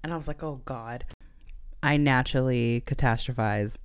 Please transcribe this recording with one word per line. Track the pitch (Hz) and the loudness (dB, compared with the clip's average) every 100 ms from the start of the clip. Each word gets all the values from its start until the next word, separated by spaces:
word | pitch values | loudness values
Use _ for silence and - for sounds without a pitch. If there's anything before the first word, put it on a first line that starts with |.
And | 156 | -4
I | 165 | -6
was | 156 | -6
like, | 147 | -6
"Oh, | 160 135 | -6 -8
God." | - 127 113 120 - - - - - - - - | -10 -10 -8 -8 -8 -12 -20 -20 -16 -16 -14 -2
I | - 147 | 2 4
naturally | 143 127 127 135 131 123 117 117 - | 6 4 4 2 2 2 2 0 -2
catastrophize | 139 131 113 - 120 107 107 104 - | 2 4 4 0 0 0 0 -2 -4